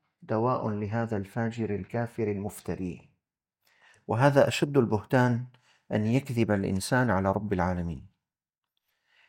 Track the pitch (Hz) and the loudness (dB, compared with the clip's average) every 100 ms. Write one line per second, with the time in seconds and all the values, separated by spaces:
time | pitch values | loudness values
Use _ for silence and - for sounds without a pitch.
0 | _ _ - 110 120 127 113 104 104 117 | _ _ -4 0 2 0 -2 -4 -4 -4
1 | 113 107 95 120 113 117 107 101 92 120 | -2 -4 -4 -4 -4 -4 -4 -4 -6 -6
2 | 117 - 107 101 101 - - 85 92 - | -6 -4 -4 -2 -6 -8 -8 -6 -6 -8
3 | - _ _ _ _ _ _ _ _ _ | -16 _ _ _ _ _ _ _ _ _
4 | - 110 139 139 - - 147 139 110 107 | -4 2 4 6 4 2 0 2 2 0
5 | - 131 123 120 123 _ _ _ - 110 | 2 2 4 0 -4 _ _ _ -6 -2
6 | 107 127 135 117 104 101 95 95 - 127 | 0 0 0 0 2 2 0 -2 0 0
7 | 123 95 98 101 104 92 90 87 85 73 | 2 2 2 0 0 0 0 -2 -4 -8
8 | - _ _ _ _ _ _ _ _ _ | -12 _ _ _ _ _ _ _ _ _
9 | _ _ | _ _